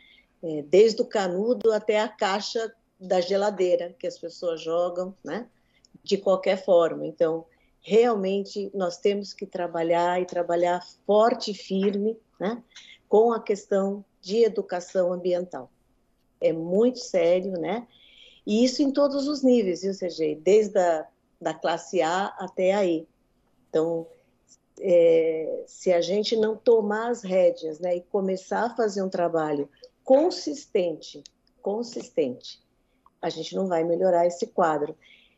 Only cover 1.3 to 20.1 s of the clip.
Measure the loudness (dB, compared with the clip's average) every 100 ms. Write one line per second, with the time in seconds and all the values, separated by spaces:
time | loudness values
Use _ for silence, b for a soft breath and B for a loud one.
1.3 | -2 -2 0 2 0 2 0 0 -2 -2
2.3 | -2 -4 -6 -8 -12 _ _ -2 0 2
3.3 | 0 0 0 0 0 -2 -10 -10 -10 -14
4.3 | -8 -6 -6 -4 -2 -2 -4 -8 -10 -10
5.3 | -10 -10 _ _ _ _ -16 -4 -2 2
6.3 | 0 0 -2 4 4 4 -2 -8 -2 -2
7.3 | -2 -8 _ _ _ 0 2 4 2 -2
8.3 | -4 -6 -8 -8 -4 -6 -2 -2 -2 -6
9.3 | -12 -12 -8 -6 -4 0 2 2 0 -2
10.3 | -4 -2 0 0 0 -4 -12 0 4 4
11.3 | 2 -6 -10 -6 -2 0 0 -4 -6 _
12.3 | -8 -6 -6 -12 B B B 0 4 4
13.3 | 2 -2 -4 -2 -2 -2 -6 -12 _ -4
14.3 | 2 2 0 -6 -6 -6 -2 0 0 -2
15.3 | -2 -4 -10 -16 _ _ _ _ _ _
16.3 | -2 -2 0 0 2 2 0 -4 0 4
17.3 | 2 0 -6 -4 -6 -8 b b b b
18.3 | b -2 2 2 2 0 2 0 0 -4
19.3 | 0 4 4 2 -2 -4 -6 -8